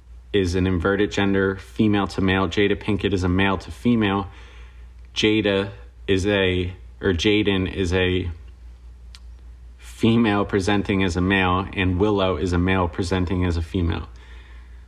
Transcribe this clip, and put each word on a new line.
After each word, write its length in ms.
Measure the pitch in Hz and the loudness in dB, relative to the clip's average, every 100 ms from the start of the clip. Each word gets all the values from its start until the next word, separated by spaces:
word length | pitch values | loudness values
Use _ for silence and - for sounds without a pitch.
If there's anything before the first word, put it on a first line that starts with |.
| - - - | -20 -20 -4
is 220 | 101 90 | -2 0
an 140 | 92 92 | 0 0
inverted 440 | 90 101 98 104 | 2 2 2 0
gender, 440 | - 98 98 95 95 | 0 0 2 0 -2
female 500 | - - 110 101 98 | -6 0 2 2 0
to 120 | - | 0
male. 260 | 95 95 92 | 2 2 2
Jada 280 | 107 101 98 | 2 0 0
Pinkett 380 | - 98 101 | -2 -2 0
is 100 | 95 | 0
a 60 | 90 | 0
male 280 | 92 98 92 | 2 2 0
to 140 | - | -6
female. 560 | - 120 117 104 98 92 - - - - - - - - - | -4 0 2 2 0 -4 -12 -20 -20 -20 -20 -20 -20 -10 0
Jada 560 | 110 110 101 98 101 - - - - | 2 2 2 0 -2 -8 -20 -12 -2
is 220 | 92 98 | 0 2
a, 440 | 101 92 90 90 92 - - | 2 2 0 -4 -8 -18 -4
or 120 | 101 | -2
Jaden 600 | 82 107 104 101 95 92 | 2 2 4 2 0 -2
is 200 | 90 90 | -2 0
a 360 | 92 92 92 90 - - - - - - - - - - - - - - - | 0 2 0 -4 -10 -16 -20 -20 -20 -20 -20 -20 -20 -20 -20 -20 -20 -20 -20
female 640 | - - 113 117 113 104 | -20 0 2 4 4 2
presenting 580 | 101 101 95 101 95 95 | 2 0 2 0 2 2
as 140 | 95 90 | 2 2
a 60 | |
male, 440 | 92 98 92 90 95 | 2 4 4 2 -2
and 240 | 101 92 87 | -2 0 2
Willow 380 | 107 101 92 90 | 2 2 0 0
is 160 | 92 | 0
a 60 | 87 | 0
male 320 | 92 95 87 | 2 2 0
presenting 560 | - 82 92 90 92 90 | -2 -2 -2 0 0 0
as 100 | 82 | -2
a 60 | |
female. 480 | 82 95 85 90 - - - - - - - - | -2 -2 -2 -2 -8 -16 -20 -20 -20 -20 -20 -20